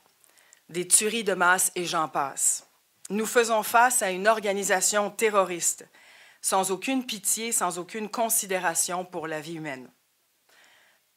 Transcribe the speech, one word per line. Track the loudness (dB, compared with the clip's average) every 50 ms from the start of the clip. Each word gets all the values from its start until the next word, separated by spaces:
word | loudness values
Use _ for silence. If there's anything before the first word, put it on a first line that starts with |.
| _ _ _ _ _ _ _ _ _ _ _ _ _ -8
des | -6 -6 0 2
tueries | 2 2 4 2 0 0
de | 0 0 2
masse | 4 4 4 6 4 2 0 -2
et | -4 -4
j'en | -2 0 -2 -2 0
passe. | -2 -2 -4 -4 -2 -2 0 0 0 -2 -6 _ _ _ _ _ _ _ -10 -6
Nous | -4 -4 -2
faisons | 2 2 2 4 4 2 0
face | 2 4 6 6 6 6 4 2
à | 0 -2
une | -2 2 2
organisation | 2 2 4 0 -2 -2 -2 0 0 2 2 2 2 2 0 0 0
terroriste, | -2 0 0 2 4 4 2 2 0 -2 -2 -2 -2 -4 -10 -20 _ -20 -20 -20 -20 -20 -20 -20 -18 _
sans | -4 0 0 2 2 0
aucune | -2 -4 -2 -2 -2 -2 -2
pitié, | -4 -8 -4 -2 -2 -2 -2 -2 -2
sans | 0 0 0 -2 -2 -6
aucune | -10 -10 -8 -8 -8 -6
considération | -2 -2 -2 0 0 -2 -2 -2 -4 -2 -2 0 0 0 -2 -2 -4 -6 -6
pour | -8 -8 -8 -8 -6
la | -6 -8
vie | -8 -8 -10
humaine. | -8 -8 -8 -10 -10 -14 -18 _ _ _ _ _ _ _ _ _ _ _ _ _ _ _ _ _ _ _ _ _ _ _ _ _